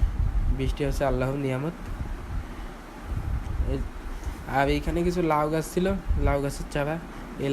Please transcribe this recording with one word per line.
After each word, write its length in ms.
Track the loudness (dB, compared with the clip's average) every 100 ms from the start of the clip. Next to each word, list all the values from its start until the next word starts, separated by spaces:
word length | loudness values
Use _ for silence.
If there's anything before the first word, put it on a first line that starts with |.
| 0 2 2 2 2 2
বৃষ্টি 220 | 0 0 0
হচ্ছে 160 | 2 2
আল্লাহর 280 | 2 2 0
নিয়ামত। 320 | 0 0 -2 -4 -8 -6 -4 -6 -4 -6 -6 -8 -10 -10 -14 -12 -4 -2 0 -2 0 0 0
এই, 60 | 0 -2 -6 -8 -6 -6 -6 0 2
আর 80 | 4 4
এইখানে 220 | 2 2 2
কিছু 120 | 2 4
লাউ 140 | 4 4
গাছ 120 | 2 0
ছিল, 120 | 0 2 0 0 2 4
লাউ 120 | 2
গাছের 220 | 0 -4 -4
চারা, 220 | -2 -2 -2 -6 -10 -10 -4
এই 40 | 0